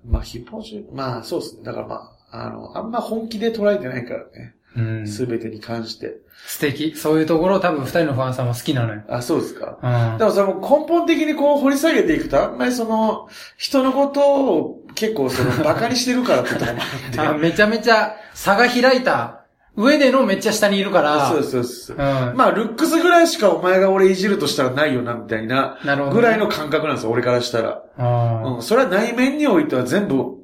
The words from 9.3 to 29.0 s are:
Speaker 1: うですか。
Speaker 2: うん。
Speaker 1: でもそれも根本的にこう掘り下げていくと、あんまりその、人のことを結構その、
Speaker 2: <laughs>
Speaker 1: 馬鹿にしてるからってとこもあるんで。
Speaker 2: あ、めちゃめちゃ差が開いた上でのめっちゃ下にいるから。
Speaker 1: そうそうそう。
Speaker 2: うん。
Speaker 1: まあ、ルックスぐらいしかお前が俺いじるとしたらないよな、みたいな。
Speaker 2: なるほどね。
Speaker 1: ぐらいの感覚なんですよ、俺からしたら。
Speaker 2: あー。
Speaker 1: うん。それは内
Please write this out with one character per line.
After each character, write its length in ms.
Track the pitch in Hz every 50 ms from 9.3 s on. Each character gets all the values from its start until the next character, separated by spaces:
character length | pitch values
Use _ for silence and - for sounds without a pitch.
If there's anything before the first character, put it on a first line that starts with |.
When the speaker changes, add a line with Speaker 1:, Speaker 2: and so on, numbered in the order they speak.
| -
Speaker 1:
う 40 | 127
で 60 | -
す 80 | - -
か。 240 | - - - - -
Speaker 2:
う 340 | - 123 123 120 117 - -
ん。 20 | -
Speaker 1:
で 60 | 226
も 60 | 202
そ 120 | 180 196 196
れ 80 | 196
も 80 | 180 -
根 280 | - - 269 294 302 -
本 180 | 339 339 339
的 120 | 330 320 277 311
に 80 | 302 302
こ 220 | 285 277 285 294
う 20 | 277
掘 120 | 254 277
り 80 | 285 269
下 140 | 302 330
げ 100 | 294 233
て 140 | - 170 151
い 40 | 135
く 80 | - -
と、 140 | 139 135
あ 60 | - -
ん 80 | - -
ま 80 | 247
り 60 | 247
そ 120 | 247 247 226
の、 440 | 214 226 220 220 214 - - - - - - - - _ _
人 240 | - - - 269
の 100 | 262 269
こ 140 | 262 269 285
と 380 | 277 277 285 285 285 277 277 269
を 360 | 247 165 - - - - - - - -
結 200 | - 220 220 214
構 160 | - 135 127
そ 140 | 123 127 127
の、 100 | - -
Speaker 2:
<laughs> 60 | -
Speaker 1:
馬 120 | 151 151 170
鹿 140 | - 226 233
に 80 | 254
し 80 | 247 -
て 80 | 254
る 120 | 247 247 233
か 100 | - 160
ら 80 | 127
っ 20 | 123
て 100 | 127 117
と 100 | - -
こ 0 |
も 60 | 113
あ 20 | 120
る 340 | 117 - - - 127 - 135
ん 40 |
で。 80 | 120 151
Speaker 2:
あ、 120 | 151 151 151
め 180 | 151 156 170
ち 100 | 170 196
ゃ 40 | 208
め 120 | 214 233 220
ち 120 | - 240
ゃ 260 | 226 214 196 - - - - - -
差 220 | - - 185 202
が 100 | 214 240 240
開 300 | - 240 240 262 254 254
い 20 |
た 400 | - 180 151 131 117 120 - - _ _ _ _ _ _ _
上 200 | 208 208 269 302 285
で 120 | 285 254
の 140 | 247 269 240
め 80 | 202 190
っ 40 | 190
ち 100 | - 220
ゃ 40 |
下 160 | 208 - 214 202
に 100 | 196 196
い 60 | 196
る 60 | 202
か 100 | 190 175
ら。 280 | 147 147 151 151 139 131
Speaker 1:
そ 100 | 170 147
う 40 |
そ 180 | 120 - 131 123
う 40 | 113
そ 300 | - - - - - -
う。 20 |
Speaker 2:
う 40 | -
ん。 360 | 139 139 135 131 123 123 -
Speaker 1:
ま 100 | 254 247
あ、 40 | 196
ル 160 | 165 190 226
ッ 80 | 214 -
ク 120 | - 320
ス 140 | 269 311 320
ぐ 80 | - 359
ら 140 | 349 339
い 60 | 330 -
し 100 | - -
か 120 | 220 190
お 120 | 165 156
前 180 | 175 180 190 190
が 100 | 196 196
俺 200 | 190 190 190 190
い 40 | 190
じ 140 | 185 190 214
る 100 | 202 -
と 80 | 151
し 100 | 139 -
た 80 | - 135
ら 60 | 127
な 160 | 123 143 151
い 80 | 151 131
よ 80 | 123
な、 120 | 120 120 120
み 140 | 113 107 101
た 100 | 117 107
い 80 | 110
な。 320 | 113 127 135 131 - - - -
Speaker 2:
な 120 | 143 139
る 80 | 139 143
ほ 60 | 139
ど 60 | 180
ね。 40 | 226
Speaker 1:
ぐ 60 | 247
ら 80 | 226 220
い 20 | 214
の 100 | 208 208
感 200 | - - 151 143
覚 180 | 143 151 147
な 60 | 156
ん 40 | 135
で 40 | 117
す 40 | 110
よ、 60 | 110
俺 120 | 120 123
か 100 | 120 123
ら 80 | 123 120
し 100 | 120 -
た 120 | - 113
ら。 200 | 110 107 110 - - - _
Speaker 2:
あ 460 | - 123 120 120 120 120 117 113 113 113
ー。 120 | 135 123
Speaker 1:
う 20 | 117
ん。 40 |
そ 140 | 117 - 208
れ 80 | 262 262
は 60 | 196
内 240 | 180 202